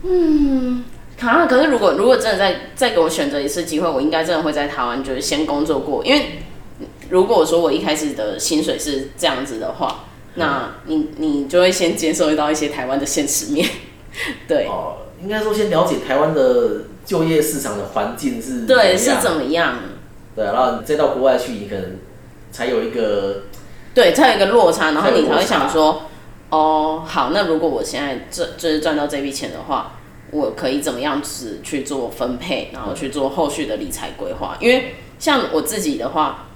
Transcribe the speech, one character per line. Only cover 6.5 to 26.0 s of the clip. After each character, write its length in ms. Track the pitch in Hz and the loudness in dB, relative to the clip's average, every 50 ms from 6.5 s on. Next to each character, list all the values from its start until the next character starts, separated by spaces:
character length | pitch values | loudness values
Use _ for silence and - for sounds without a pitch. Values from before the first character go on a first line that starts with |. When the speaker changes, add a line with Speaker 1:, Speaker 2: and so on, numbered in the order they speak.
| - - - - - - - - - - - - | -14 -16 -16 -18 -16 -16 -16 -18 -16 -20 -10 0
Speaker 1:
如 160 | - 180 190 | 2 2 4
果 200 | 202 233 185 160 | 4 4 4 4
说 160 | 151 165 170 | 4 4 2
我 100 | 170 156 | 4 2
一 80 | 139 156 | 0 0
开 160 | 135 151 151 | 0 -2 -2
始 160 | 151 156 147 131 | -2 -2 -4 -4
的 240 | - 110 107 95 - | -4 -4 -6 -4 -4
薪 240 | - - 160 151 | -4 0 0 0
水 160 | 147 - - - | 0 0 -2 -4
是 340 | - 151 143 135 135 - - - | -4 -4 -4 -4 -6 -8 -8 -2
这 80 | - | -2
样 200 | 156 135 123 139 | -2 0 -2 -6
子 140 | 135 123 110 | -6 -6 -6
的 140 | 110 - - | -6 -8 -6
话， 320 | - 151 117 - - - - - - - - - | -4 -4 -4 -4 -8 -14 -20 -20 -20 -20 -14 -6
Speaker 2:
嗯。 40 | 170 | -2
Speaker 1:
那 300 | 165 147 135 135 120 - - - - | -2 0 0 -2 -4 -8 -12 -14 -8
你， 240 | - 156 156 147 - - - | -4 -2 -2 -2 -4 -6 -4
你 280 | 156 156 143 143 139 | -2 -2 0 -2 -2
就 140 | 135 170 175 | 2 2 4
会 120 | 180 185 | 4 4
先 240 | 180 185 190 165 160 | 4 2 0 0 0
接 180 | 160 160 160 151 | 0 0 0 2
受 220 | - 175 151 156 | 2 2 2 2
到 160 | 151 147 147 | 2 2 0
一 40 | 156 | 0
些 120 | 156 151 143 | 0 -2 -4
台 180 | - - 127 127 | -4 -4 -4 -2
湾 120 | 135 143 | -2 -2
的 60 | - | -2
现 220 | - - 160 143 - | -2 -2 -2 -2 0
实 260 | - - 107 104 147 | -2 -4 -2 -2 0
面， 140 | 147 180 220 - - - - - - - - | 0 0 -2 -2 -8 -14 -18 -20 -20 -20 -18
<laughs> 360 | - - - 320 277 - - - | -10 -8 -8 -8 -8 -10 -4 0
对。 180 | - 285 - - | 0 0 0 0
Speaker 2:
哦， 300 | - - - - - - - - - - | -4 -6 -6 -8 -10 -12 -14 -16 -16 -12
应 80 | 170 196 | -8 -6
该 100 | 214 214 | -4 -2
说 120 | 214 214 208 | -2 0 0
先 160 | 214 208 196 | 0 0 2
了 160 | 170 160 180 | 2 2 2
解 120 | - - - - | 2 0 -2 -2
台 120 | - 131 143 | 0 2 2
湾 160 | 220 - 160 | 2 2 4
的 480 | 147 131 127 123 120 113 107 104 104 - - - - - | 4 4 6 6 4 4 2 0 -2 -6 -10 -16 -18 -6
就 180 | - 190 165 160 | -2 0 2 2
业 180 | 160 160 151 | 4 4 4
市 180 | 143 - 147 139 | 4 2 0 -4
场 180 | - 110 104 101 | -4 -4 -4 -6
的 80 | 98 - - | -6 -4 -2
环 220 | 113 104 113 120 - | -2 -2 -2 -4 -4
境 240 | 143 135 240 226 | -4 -4 -4 -4
是 240 | 226 269 - 120 113 | -6 -6 -6 -4 2
怎 100 | - 262 | 4 6
么 80 | 247 214 | 6 6
样。 80 | 185 | 6
Speaker 1:
对， 60 | 185 190 | 4 4
是 180 | 233 262 277 240 | 2 2 2 2
怎 100 | - 196 | 2 0
么 120 | 170 156 131 | 0 0 -2
样。 320 | 123 156 170 165 143 123 120 - - - - - - - - - - - | 0 0 0 0 0 0 -4 -8 -12 -14 -16 -18 -20 -20 -20 -20 -14 -6
Speaker 2:
对 100 | - 107 | -4 -2
啊， 80 | 101 104 | 0 2
然 100 | 123 127 | 2 2
后 160 | 123 117 113 | 2 0 -4
你 60 | - | -2
再 100 | - 151 | -2 0
到 140 | 147 147 131 | 2 2 2
国 140 | - 127 127 | 2 2 4
外 140 | 135 127 123 | 4 4 4
去， 160 | - 131 120 | 0 -4 -6
你 140 | 104 101 101 | -8 -8 -8
可 80 | 104 | -6
能 220 | 98 92 90 - - - - - - - - - - - - | -6 -6 -8 -10 -12 -14 -16 -20 -20 -20 -20 -20 -20 -20 -18
才 140 | - - 123 | -10 -6 -2
有 180 | 127 123 110 110 | 0 0 0 0
一 60 | 113 | 0
个 540 | 113 120 110 104 101 101 98 98 98 - - - - - - - - - - - - | -2 -2 0 0 0 0 0 -2 -4 -6 -8 -12 -16 -16 -16 -18 -18 -18 -18 0 4
Speaker 1:
对， 180 | 254 226 175 | 6 6 6
才 200 | - - 226 262 | 6 6 6 6
有 40 | 226 | 6
一 40 | 202 | 4
个 80 | 196 190 | 4 6
落 240 | 233 240 208 170 | 6 6 6 6
差， 200 | 160 - 170 156 | 4 4 2 0
然 120 | 151 147 - | 2 2 2
后 80 | - | 4
你 160 | - - 156 127 | 4 4 4 4
才 80 | - | 2
会 100 | 160 190 | 2 2
想 240 | - - 160 139 - | 2 2 0 0 2
说， 0 | |
Speaker 2:
才 80 | - 160 | 2 4
有 60 | 156 | 4
落 100 | 156 156 | 4 4
差。 120 | - | 2